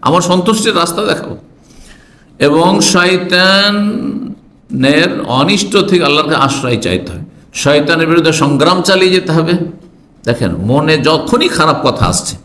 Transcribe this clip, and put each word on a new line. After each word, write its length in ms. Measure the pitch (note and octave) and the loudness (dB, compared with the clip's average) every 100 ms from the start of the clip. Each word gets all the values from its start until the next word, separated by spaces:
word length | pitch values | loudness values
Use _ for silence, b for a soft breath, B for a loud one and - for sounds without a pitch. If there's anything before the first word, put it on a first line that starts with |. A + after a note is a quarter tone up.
আমার 180 | - E3+ | 2 0
সন্তুষ্টির 560 | F3 F#3 F3 A3 A3 F3 | 2 0 2 0 0 0
রাস্তা 280 | E3+ E3+ | -2 -2
দেখাবো। 320 | G#3 E3 - - - - B B B B B B B - | -4 -4 -6 -14 -16 -20 B B B B B B B -2
এবং 420 | C#3+ D3+ F3 G3 | 2 4 2 2
শয়তানের 2250 | - F#3 F3+ F#3 F#3 F3+ F#3 G3 G3+ G#3 G#3 A3+ - - - - _ _ _ C3 C3 D3+ F3 - - | 2 2 2 0 0 0 2 2 0 0 -2 -4 -6 -8 -10 -14 _ _ _ -2 2 2 0 -4 -4
অনিষ্ট 500 | B2+ D3+ G3+ G3 G3+ | 0 2 0 0 0
থেকে 280 | G3+ F#3 | 2 0
আল্লাহর 240 | D3+ D3 D3 | 2 0 0
কাছে 140 | D#3 | 0
আশ্রয় 340 | - - B2+ A#2+ | 0 -2 -2 -2
চাইতে 360 | - F2+ - | -2 -4 -6
হয়, 100 | E2 D2 B B | -12 -14 B B
শয়তানের 520 | - C#3 D3 C#3+ E3+ E3 | -4 0 2 2 0 2
বিরুদ্ধে 260 | E3 D#3+ | 2 2
সংগ্রাম 500 | D#3 C#3+ C#3 D3+ F#3 | 0 0 2 2 2
চালিয়ে 300 | F3 F#3+ F#3 | 2 2 2
যেতে 200 | F#3 F3+ | 2 0
হবে। 200 | E3 E3 F3 D#3+ - - - _ _ | -2 0 -2 -4 -10 -20 -20 _ _
দেখেন, 320 | - A#2 G2+ F2 | -6 -2 -2 -4
মনে 420 | G2 C3+ D3+ D#3 | 0 0 2 0
যখনই 500 | C3+ D#3 - A#3+ - | 2 0 0 0 0
খারাপ 380 | - D#3 C#3 C3 | 0 0 0 -2
কথা 200 | - F#2+ | 0 -2
আসছে 300 | - - - | -2 -6 -12